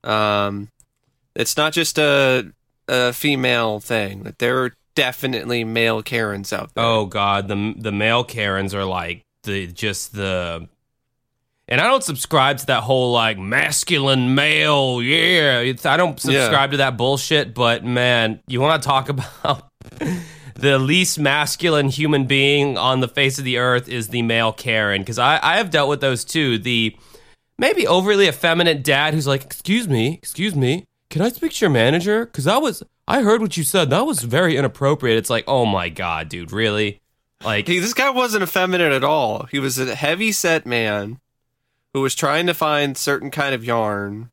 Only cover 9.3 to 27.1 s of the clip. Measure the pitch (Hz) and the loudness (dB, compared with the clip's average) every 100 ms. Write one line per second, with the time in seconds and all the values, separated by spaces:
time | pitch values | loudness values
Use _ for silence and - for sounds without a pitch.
9.3 | _ - 98 90 87 107 95 - 101 98 | _ -6 -6 -6 -6 -6 -6 -10 -6 -4
10.3 | 92 87 82 85 _ _ _ _ _ _ | -4 -4 -8 -12 _ _ _ _ _ _
11.3 | _ _ _ - 123 214 269 262 135 - | _ _ _ -2 2 4 2 0 -6 0
12.3 | 151 135 135 - 123 110 131 123 120 113 | 2 2 0 -2 -2 2 0 2 2 2
13.3 | 101 95 127 156 156 - 160 135 131 123 | -2 -2 -2 0 -2 0 0 2 2 4
14.3 | 135 147 156 151 143 135 123 120 160 165 | 2 2 2 2 2 2 0 0 2 2
15.3 | 180 147 123 123 127 147 151 180 135 135 | 4 4 2 0 -2 0 2 0 0 0
16.3 | 135 117 139 139 139 135 117 123 139 - | 2 4 2 2 2 0 2 0 0 0
17.3 | 151 131 113 117 117 120 123 123 120 113 | 0 0 0 0 0 0 2 2 2 2
18.3 | 107 - 123 143 160 135 135 135 135 - | -4 -6 0 2 2 0 -2 0 -6 -6
19.3 | - 151 135 - _ - - - 180 165 | -6 -4 -4 -6 _ -20 -8 -6 -6 -10
20.3 | - 139 - 139 135 131 175 180 - 143 | -18 -18 0 2 2 2 2 2 0 2
21.3 | 143 143 - 170 151 139 135 151 147 127 | 2 0 -2 0 2 2 0 2 2 2
22.3 | 135 139 143 143 110 120 131 123 - 135 | 2 4 4 2 0 0 0 0 0 0
23.3 | 131 131 123 127 123 127 123 107 120 117 | 0 -4 0 2 0 -2 -8 -6 -2 0
24.3 | 117 113 - 123 110 104 98 98 113 127 | 2 0 -2 -2 0 0 -2 -4 0 2
25.3 | 151 151 185 202 156 143 143 135 123 - | 2 2 0 0 0 0 0 -2 -2 -4
26.3 | 160 143 113 123 117 113 - - | -2 0 0 0 0 -2 -6 -20